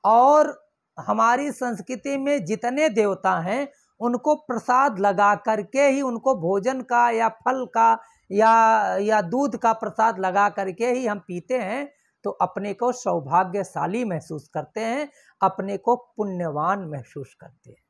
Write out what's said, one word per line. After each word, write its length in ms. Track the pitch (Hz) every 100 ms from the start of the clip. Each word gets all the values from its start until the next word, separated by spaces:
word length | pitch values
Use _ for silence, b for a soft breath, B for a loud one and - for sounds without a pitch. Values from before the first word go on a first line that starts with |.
और 440 | 196 226 262 302 294 - _ _ _ -
हमारी 520 | - 214 226 254 294
संस्कृति 640 | - 247 214 185 254 277 277
में 260 | 269 285
जितने 440 | 156 214 240 262 311
देवता 500 | 214 208 190 190 185
हैं 280 | 170 240 277 b b _
उनको 340 | 233 240 302 302
प्रसाद 600 | - 240 - 247 285 190
लगा 360 | 202 190 202 202
करके 500 | 220 220 202 262 285
ही, 140 | 269
उनको 320 | 269 233 269 233
भोजन 440 | 165 196 208 262
का 260 | - 240 240
या 180 | 226 226
फल 360 | - - 262 240
का 320 | 226 226 226 b b b
या, 640 | 196 220 226 226 226 196 185
या 240 | 208 214
दूध 340 | 175 247 277 226
का 160 | 226
प्रसाद 440 | 226 226 - 220 190
लगा 300 | 190 185 202
करके 420 | 202 190 175 240
ही 160 | 247 240
हम 120 | 202
पीते 400 | - 175 - 254
हैं, 300 | 190 247 285 _ _ _
तो 60 | 202
अपने 400 | - 180 190 202
को 160 | 190 240
सौभाग्यशाली 1120 | - - 175 139 170 185 196 185 156 160 214
महसूस 440 | 233 165 - 156 -
करते 320 | 160 147 -
हैं, 280 | 226 254 285 b b b
अपने 360 | 190 - 196 202
को 160 | - 240
पुण्यवान 880 | - - 208 180 170 147 160 202 175
महसूस 500 | 143 113 147 135 _
करते 300 | 151 _ 120
हैं। 120 | - _